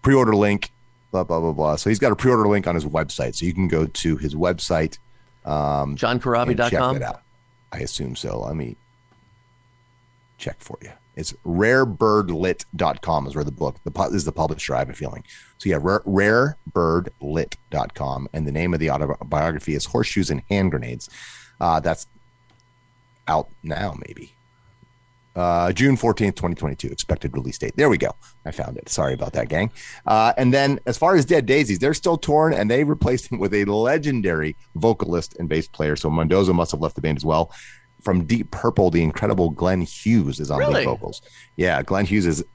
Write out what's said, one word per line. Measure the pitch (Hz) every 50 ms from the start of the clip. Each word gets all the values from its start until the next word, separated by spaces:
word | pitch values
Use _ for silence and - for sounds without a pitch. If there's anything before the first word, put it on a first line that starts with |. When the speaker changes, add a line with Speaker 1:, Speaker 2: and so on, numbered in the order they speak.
| -
Speaker 1:
Pre-order | 131 135 135 127 113 107
link, | 101 104 101 101 101 - - _ _ - _ _ _ _ _
blah, | - 92 90
blah, | - 85 82
blah, | 82 82 78
blah. | 71 78 76 76
So | 73 - 101
he's | 110 98
got | 131 127 104
a |
pre-order | - - 127 127 113 107 104
link | 104 104 92 -
on | 87
his | 85 76
website, | 76 73 80 78 71 - - 67 62 -
so | - 85
you | 90 85
can | 90 95
go | 85 82 80 78
to | 73 - - - 85 80
his | 73 73 76 69
website, | 78 87 90 90 82 - - 90 82 95 98 - - _ _ - _ _ _ _ _ _
um, | - 76 76 73 71 71 71 71 71 71
Speaker 2:
John | 67 - 113 123 123
Corabi | - 131 120 117 120 120 123
dot | 107 120 120
com? | 120 - 131 127
Speaker 1:
and | 135 139
check | 127 -
that | -
out. | - _ _ _ _ _ _ _ _ _ _ -
I | -
assume | - - - - 73 65 60
so. | - - 64 50 57 50
Let | 58 76
me | 80 69 58 52 _ _ _ _ _ _ _ _ _ _ _ _ _ _ _ _ _ _ _ _ _ _ _ _ _ _ _ _ _ _ _ _ _
check | - - - -
for | - - - - -
you. | - - _ _ _ _
It's | - 82 - - - -
rare | 85 85 87 104 113 127 131 131
bird | 120 95 78 113 110 107 107 101 87
lit | 87 78 90 92 87 - - _ -
dot | 80 87 78 69 - -
com | - 82 76 69
is | 67 67
where | 76 73
the | 73 69
book, | - 78 67 67 - -
the | -
pu-, | 67 - 95 - -
is | 98 71
the | 78 -
publisher, | - 80 80 76 - - - 67
I | 62
have | 67 64
a | 65
feeling. | - 76 62 53 64 - - - - - _ _ _
So | - 98
yeah, | 87 76
rare, | 76 90 98 104 -
rare | - 98 95 101 104 110 120 131 147 151 - - - -
bird | 90 85 82 80 87 90 - - _
lit | 71 71 78 82 - - - - _ _
dot | - 73 64 - -
com, | - 69 67 65 67 67 - -
and | 80 78
the | 71 69
name | 78 85 90 87
of | 80
the | 80 78
autobiography | 69 69 76 69 67 - - 71 73 76 78 82 80 71 - - 76
is | 71 -
Horseshoes | - - - 113 - - 101 92 -
and | 78 67 - -
Hand | 101 101 95 92
Grenades. | 78 65 58 60 60 58 - - - - - - - - - - _ _
Uh, | - 87 82 80
that's | 76 85 80 - - _ _ - _ _ _ _ _ _ _ _ _ _ _ _ _ _ _ _ _ _ _ _ _ -
out | 78 78 73 - - - -
now, | 80 78 80 104 95 73 - -
maybe. | - - - - - _ _ _ _ _ _ _ _ _ _ - _ _ _ _ _ _ _ _ _ _
Uh, | 90 87 87 85 85 85 87 90
June | 87 127 139 135
fourteenth, | 117 - 117 107 - 110 101 90
twenty | - - 87 87
twenty-two, | - - 73 67 - - -
expected | - - - - 90 - - 73 64
release | 69 65 65 - -
date. | - 57 -
There | - 147 147
we | 107 71
go. | - - - - - - - - _
I | 78
found | 73 - - 67 65 -
it. | - -
Sorry | - - 78 67 65
about | 64 - - -
that, | - 58 62
gang. | 76 78 101 113 - - - - - - -
Uh, | - 104 110 110 117 - -
and | 131 123 127
then | 139 139 139 139 - -
as | 127 120
far | - 160 170 196
as | 175 135
Dead | 120 175 160 139
Daisies, | 113 135 147 147 110 101 87
they're | 127 139 160
still | - - 180 170
torn, | - - - 147 151 156 160 -
and | - 104 107
they | 117 131 151
replaced | 147 151 - - - 127 120 - -
him | 127 101
with | 95 98 95
a | 104 101
legendary | 98 101 107 113 123 147 165 143 151 135 120 98 92 85 80 76 78 76 - - _ -
vocalist | 82 78 117 113 - 101 - 85 85 80 - - -
and | 87 78
bass | 76 80 80 -
player. | - - 80 76 76
So | 73 - 80
Mendoza | 78 82 80 78 90 95 101 90 90
must | 85 85 80 -
have | 73
left | 80 78 -
the | - 80
band | 80 76 67
as | -
well. | 78 80 80 82 - - - - - - - _ _ _ _ -
From | - 92 92 85
Deep | 78 113 117 - -
Purple, | - - - 120 - - 98 90
the | 82 85 82
incredible | 78 73 - - 104 98 95 87 82
Glenn | 73 - 85 90 95 92 85
Hughes | - - - - 104 117 113 85 69 65 -
is | 76 69
on | 73 69
lead | - -
Speaker 2:
Really? | - - 135
Speaker 1:
vocals. | - 62 - - - - - _ - - - - _ _
Yeah, | - 87 90 82 67 67
Glenn | - 95 95 101
Hughes | 78 98 107 92
is | 85 78 73 - - -